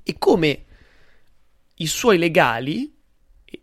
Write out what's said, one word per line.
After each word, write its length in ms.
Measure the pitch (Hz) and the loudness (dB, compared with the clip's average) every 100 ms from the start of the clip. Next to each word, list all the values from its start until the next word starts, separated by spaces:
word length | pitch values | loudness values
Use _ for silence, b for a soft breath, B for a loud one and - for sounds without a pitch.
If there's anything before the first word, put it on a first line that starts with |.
e 140 | - - | -12 -4
come 460 | 403 220 156 135 b b b b b b b _ _ _ _ | 2 2 2 -2 b b b b b b b _ _ _ _
i 120 | - 156 | -10 -8
suoi 300 | - 247 185 | -2 2 2
legali 800 | 170 165 139 113 131 214 302 _ _ _ _ _ | 2 2 2 0 -6 -6 -8 _ _ _ _ _
e, 180 | _ - | _ -20